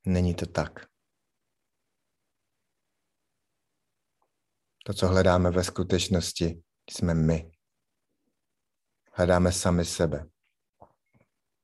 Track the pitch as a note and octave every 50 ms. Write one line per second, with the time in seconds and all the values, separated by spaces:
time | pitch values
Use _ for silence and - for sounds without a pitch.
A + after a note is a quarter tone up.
0 | - F#2+ F#2 F2+ F2 F2 E2+ F2 - - - - D2+ - - - - - _ _
1 | _ _ _ _ _ _ _ _ _ _ _ _ _ _ _ _ _ _ _ _
2 | _ _ _ _ _ _ _ _ _ _ _ _ _ _ _ _ _ _ _ _
3 | _ _ _ _ _ _ _ _ _ _ _ _ _ _ _ _ _ _ _ _
4 | _ _ _ _ _ _ _ _ _ _ _ _ _ _ _ _ - - G#2 -
5 | - F#2 F#2 F#2+ F#2 F#2 F2+ F2+ F2+ F2+ F2 F2+ F2+ - - - F#2 F2+ G2 F2+
6 | - - G2 F2 E2+ - - - E2+ E2+ E2+ E2+ - _ _ _ _ - - -
7 | - F2 E2 E2 D#2+ D#2+ E2 D#2+ D#2+ - _ _ _ _ _ _ _ _ _ _
8 | _ _ _ _ _ _ _ _ _ _ _ _ _ _ _ _ _ _ _ _
9 | _ _ - - F2+ E2+ F#2 F2+ F2+ F2+ F2 - - F#2+ F2 F2 F2 E2+ - -
10 | F2 D#2+ D2 D2 D2+ - _ _ _ _ _ _ _ _ _ _ - _ _ _
11 | _ _ _ _ _ _ _ _ _ _ _ _